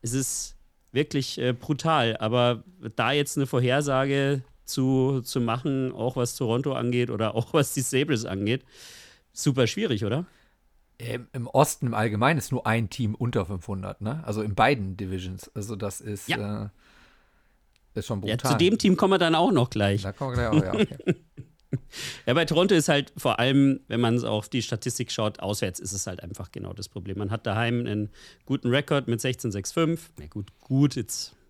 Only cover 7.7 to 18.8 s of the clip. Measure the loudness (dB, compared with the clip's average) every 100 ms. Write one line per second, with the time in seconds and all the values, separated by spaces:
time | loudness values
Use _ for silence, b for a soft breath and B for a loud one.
7.7 | 0 0 0 2 0 -2 -2 0 -2 B
8.7 | B B B B B B -2 0 4 2
9.7 | 2 0 0 0 -2 -4 b b b _
10.7 | _ _ _ -8 -8 -8 -10 0 4 4
11.7 | 2 -2 0 0 2 2 2 0 -2 0
12.7 | 0 0 -2 -2 0 -2 0 -2 -6 -6
13.7 | -8 -8 -6 -6 -6 -6 -4 -4 4 4
14.7 | 4 0 -4 -6 -6 -6 -10 -12 -10 -8
15.7 | -6 -6 -8 -10 -10 -4 -4 -4 -6 -8
16.7 | b b b b b b b b b _
17.7 | _ _ -10 -4 -4 -2 -2 0 4 4
18.7 | 4